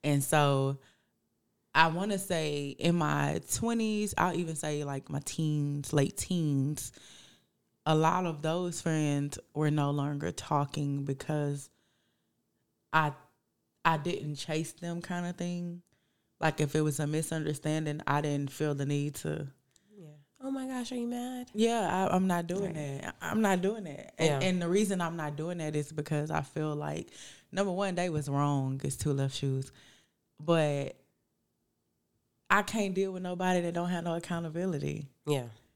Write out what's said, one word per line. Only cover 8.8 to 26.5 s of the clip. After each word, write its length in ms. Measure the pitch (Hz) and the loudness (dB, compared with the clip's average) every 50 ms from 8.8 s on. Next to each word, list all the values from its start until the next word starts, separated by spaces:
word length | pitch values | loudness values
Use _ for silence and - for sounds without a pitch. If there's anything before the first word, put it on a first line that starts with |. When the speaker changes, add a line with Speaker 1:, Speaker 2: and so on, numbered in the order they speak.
Speaker 1:
friends 560 | - 170 160 156 151 147 143 143 143 143 - - - _ _ | 0 0 2 2 2 2 2 0 0 -2 -6 -10 -14 _ _
were 160 | 147 151 151 | 0 2 4
no 200 | 151 151 143 143 | 4 4 2 2
longer 400 | 143 147 139 143 147 143 - 85 | 2 0 0 -2 -2 -2 -4 -4
talking 720 | - - - - 151 143 143 139 - 151 147 143 139 143 139 | -4 -6 -2 0 2 2 2 0 -2 -2 -2 -2 -2 -2 -2
because 680 | 147 139 135 - - 156 151 147 143 143 143 139 - _ _ _ _ _ _ _ _ _ _ _ _ _ _ _ _ _ _ _ _ _ _ _ _ | -4 -4 -4 -4 -2 -2 0 0 -2 -4 -6 -10 -14 _ _ _ _ _ _ _ _ _ _ _ _ _ _ _ _ _ _ _ _ _ _ _ _
I, 200 | - 160 156 147 135 - - _ _ _ _ _ _ _ _ _ _ _ _ | 2 2 2 2 -2 -8 -18 _ _ _ _ _ _ _ _ _ _ _ _
I 120 | 165 165 151 | 2 2 2
didn't 360 | 143 175 175 - 160 151 147 | 0 -2 -2 -2 -4 -6 -6
chase 360 | 139 - - 156 160 160 151 | -6 -4 -2 -2 -2 -2 -4
them 280 | - - 175 170 170 170 | -8 -8 -6 -6 -6 -6
kinda 320 | 170 - 180 175 175 175 | -6 -4 -4 -4 -4 -4
thing. 500 | 175 - 175 175 175 175 175 175 170 175 _ _ _ _ _ _ _ _ _ _ _ _ | -4 -4 -4 -4 -4 -4 -6 -6 -8 -10 _ _ _ _ _ _ _ _ _ _ _ _
Like, 200 | 156 156 147 - | 0 0 2 2
if 140 | 156 143 - | 0 2 2
it 60 | 160 | 2
was 180 | 151 156 147 - | 2 2 0 0
a 60 | 151 | -2
misunderstanding, 960 | 147 151 156 156 - 165 160 151 147 151 143 - 156 156 156 156 147 147 151 - | 0 0 -2 -2 -2 -2 -2 -2 -2 -4 -2 -2 -2 0 0 0 -2 -4 -4 -2
I 140 | - 139 147 | 0 0 2
didn't 300 | 151 147 143 143 143 135 | 2 0 0 0 -2 -4
feel 240 | - - 156 151 143 | -2 -2 -2 0 0
the 120 | 139 139 | 0 0
need 280 | 143 147 143 143 147 143 | 0 0 0 0 -2 -6
to. 300 | - - 151 147 151 147 135 135 _ _ _ _ _ _ 202 214 | -6 -4 -4 -4 -4 -6 -8 -10 _ _ _ _ _ _ _ -20
Speaker 2:
Yeah. 100 | 208 170 147 151 147 143 _ _ _ | -20 -20 -20 -20 -20 _ _ _ _
"Oh 100 | 262 269 | -6 -6
my 160 | 269 269 262 | -4 -4 -4
gosh, 240 | 262 262 254 247 233 | -6 -6 -6 -6 -4
are 60 | 254 | -4
you 100 | 247 240 | -4 -4
mad?" 440 | 240 240 240 247 247 254 247 247 - - | -4 -4 -4 -6 -6 -6 -8 -10 -6 0
Speaker 1:
Yeah, 540 | 214 220 226 233 233 202 170 - 185 190 - | 2 2 4 4 2 0 0 2 2 2 4
I, 40 | - | 4
I'm 100 | 185 190 | 4 4
not 200 | 185 175 175 170 | 4 2 0 0
doing 280 | 170 175 196 202 185 165 | -2 -2 -2 -2 -2 -4
Speaker 2:
Right. 280 | 156 147 143 139 139 | -4 -4 -4 -6 -6
Speaker 1:
that. 120 | - - - - | -6 -8 -10 -6
I'm 220 | - 160 - 220 | -6 -2 2 2
not 180 | 220 196 190 180 | 4 4 4 4
doing 240 | 180 190 220 226 196 | 2 0 -2 -2 -8
that. 300 | 160 139 - - - _ - | -10 -10 -12 -14 -16 _ 2
And, 240 | 170 156 143 135 | 2 2 4 4
Speaker 2:
Yeah. 60 | - 185 | 2 2
Speaker 1:
and 140 | 185 180 | 2 2
the 60 | 175 170 | 2 2
reason 320 | 180 202 214 190 196 185 | 4 4 4 2 2 0
I'm 140 | 175 160 170 | 0 -2 -2
not 200 | 170 156 147 147 | -4 -4 -4 -4
doing 220 | 147 156 170 180 175 | -4 -4 -4 -4 -4
that 180 | 160 151 156 | -4 -2 -2
is 160 | 151 147 - | -2 -2 -2
because 380 | 156 156 147 - 156 147 147 151 | -6 -8 -4 0 0 0 0 0
I 100 | 156 156 | -2 -2
feel 340 | 143 - | -2 -2